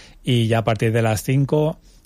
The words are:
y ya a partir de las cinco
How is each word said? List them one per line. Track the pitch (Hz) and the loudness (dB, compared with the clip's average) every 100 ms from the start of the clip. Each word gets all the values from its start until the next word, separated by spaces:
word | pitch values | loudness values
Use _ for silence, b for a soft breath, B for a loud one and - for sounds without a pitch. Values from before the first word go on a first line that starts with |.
| B B | B B
y | - 120 113 | -2 0 2
ya | 113 | 0
a | |
partir | 113 107 113 | 0 0 0
de | 117 | 0
las | 113 107 | 0 -2
cinco | - 135 135 151 151 160 b b | 0 0 0 0 -2 -4 b b